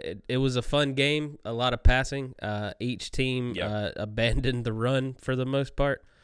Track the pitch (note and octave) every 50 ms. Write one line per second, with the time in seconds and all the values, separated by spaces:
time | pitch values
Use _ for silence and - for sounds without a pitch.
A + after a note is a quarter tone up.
0 | - - F2 G#2 - - B2+ B2+ C3+ C3+ B2+ B2 A#2 - - C#3+ D3 C#3 C3+ C3
1 | C#3 C#3+ D3 D3+ D3+ D3 C#3+ - - - A#2 A2+ B2 B2+ B2 A#2+ - - B2 C3
2 | C3 - C#3+ C#3 C3+ B2+ - - - G#2 G#2+ G#2 G#2 G2+ - - A2 B2 B2 F#2
3 | - - - - C3 C3 B2+ B2+ B2 B2 A2 F2+ F2 G#2 G#2 G#2+ G#2 - - -
4 | G#2 G#2+ G#2+ A2+ - A#2 A2 - C3 B2+ B2+ B2 A#2 A#2 A2 A2 A2+ B2 C3+ C3+
5 | C3 C3+ B2+ - - - C3 B2+ B2+ B2+ C3+ C#3 C#3 C3 - - C#3 C#3 C3+ -
6 | _ - _ _